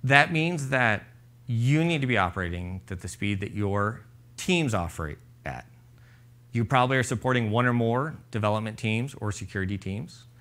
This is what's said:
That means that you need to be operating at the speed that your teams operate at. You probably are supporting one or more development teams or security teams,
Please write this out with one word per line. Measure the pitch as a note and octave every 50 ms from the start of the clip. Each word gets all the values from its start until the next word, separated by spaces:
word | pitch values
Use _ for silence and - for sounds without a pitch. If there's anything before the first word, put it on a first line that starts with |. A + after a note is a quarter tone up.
| -
That | B2+ C#3 C#3+ D3+ E3+
means | F3 D#3+ D#3+ E3+ F3 D#3 C#3 C3
that | C3+ B2+ B2 A2+ G#2+ G2 - - - - - - - - -
you | - A#2+ A2+ A#2+ C3 C#3+ D#3 E3
need | E3+ E3+ D3+
to | C3+
be | B2+ A#2+
operating | G#2 F#2+ F2 F2 G2 F2+ F2 F2 F2 F2+ F2+ F#2 F#2+ - -
at | F#2+ F2+
the | - F2
speed | - - - G2+ G2+ F#2+
that | G2+ -
your | - G#2 G#2 G2 G2 G2+ G2+ G#2+ A#2 - - - - - - - -
teams | - - - F#3 F3 D#3+ C3 A2
operate | F#2+ E2+ E2+ - - E2 D2 - - - - - - -
at. | D2 B1+ B1 - - - - - - - - - - - - - - - - - - -
You | A#2 A2+
probably | G#2 C#3 B2+ B2 B2+ C3+
are | C3 B2
supporting | - C3 A2 - B2+ B2+ B2 A#2 G#2+
one | G#2 A#2 B2
or | B2 A#2+
more | A#2+ A#2 A2+ A#2 B2 C#3+ D#3+ C#3+ - - -
development | - A2+ G#2+ G#2+ G#2 G#2+ A2 A2 G#2+
teams | A2+ - A2 A2 A2+ B2 C#3 -
or | - A2 G#2
security | G2+ - G2 F#2 - G2+ F#2+ F#2 G2+
teams, | F#2+ - F#2+ F#2+ G#2+ D3+ E3+ - - - - - -